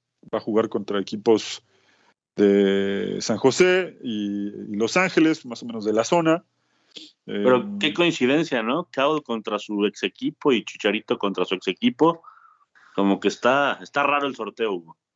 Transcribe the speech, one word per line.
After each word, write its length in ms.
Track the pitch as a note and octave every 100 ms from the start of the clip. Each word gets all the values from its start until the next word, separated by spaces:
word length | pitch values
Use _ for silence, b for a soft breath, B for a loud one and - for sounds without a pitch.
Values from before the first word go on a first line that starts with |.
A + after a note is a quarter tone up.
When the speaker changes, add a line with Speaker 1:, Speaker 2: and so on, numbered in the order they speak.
| _ _ -
Speaker 1:
va 40 | A2
a 40 |
jugar 280 | - G#2+ A2+
contra 300 | A#2 G2 G2+
equipos 640 | F#2+ G#2+ G2+ G#2+ - - _ _ _ _ _ _ _ -
de 800 | G2+ G2+ G2 G2 G2 G2 G2 G2
San 180 | - G#2+
José 600 | C3 B2 F3+ F#3 F3 G#2+
y, 460 | C3 G#2+ G2+ G2+ G2+
y 280 | G#2 G#2 G2+
Los 180 | A2+ F3+
Ángeles, 480 | F#3 E3+ D#3+ D#3 B2+
más 160 | A#2
o 40 | B2
menos 200 | A2+ G#2
de 80 |
la 120 | G#2+ A2+
zona. 380 | F3 D#3+ E3 - _ B B B B B B -
Speaker 2:
Pero 320 | G#2 G#2 B2+
Speaker 1:
Eh, 80 | G#2 G2+
Speaker 2:
qué 140 | D3+
coincidencia, 720 | D3+ E3+ - B2 D3 D#3+ B2+
¿no? 220 | A2 D3 F3
Cao 360 | - C#3 D#3
contra 380 | - A2+ G#2+ G#2
su 260 | - G#2 G2+
ex 180 | -
equipo 480 | G2+ - C3+ D#3 D3
y 120 | B2
Chicharito 540 | - - G#2 G#2 - A#2+
contra 280 | G2+ F#2 F2+
su 100 | F#2
ex 120 | -
equipo. 560 | F#2 A#2+ B2 D#3+ E3 b b b b b _ b -
Como 240 | G2 G2
que 80 | G2+
está, 520 | - A#2+ C#3 C#3 A2
está 220 | F2 -
raro 240 | C#3+ C#3+ C#3+
el 80 | B2+
sorteo, 380 | G#2 G2 A2+
Hugo. 240 | F#2 E2 - _